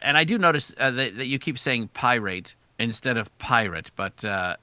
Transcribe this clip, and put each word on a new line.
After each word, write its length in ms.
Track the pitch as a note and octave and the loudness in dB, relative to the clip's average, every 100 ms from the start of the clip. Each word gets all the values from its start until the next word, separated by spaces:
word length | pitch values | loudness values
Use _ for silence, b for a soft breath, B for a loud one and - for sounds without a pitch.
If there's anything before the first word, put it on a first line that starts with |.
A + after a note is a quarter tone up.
and 140 | - D3 | 2 2
I 80 | |
do 140 | D#3+ A3+ | 4 4
notice, 360 | F3+ D3+ C3 - | 4 4 0 0
uh, 120 | C3+ | 0
that, 240 | B2 C3 G2 | 0 -2 -4
that 80 | C3 | -4
you 120 | C3+ | -4
keep 200 | - B2+ | -4 -4
saying 300 | - B2 G#2+ | 0 0 -2
pirate 600 | - B2+ B2 G#2 F#2 F#2 - _ _ | -2 2 2 0 -6 -8 -16 _ _
instead 380 | A#2 A2+ - A#2+ | -4 -4 -2 -2
of 200 | G#2+ _ | -2 _
pirate, 520 | - B2 A2 E2 D#2+ _ | 0 2 2 -2 -10 _
but, 280 | G2 - | -6 -4
uh 320 | G#2+ G2 F#2 F2 | -4 -2 -2 -4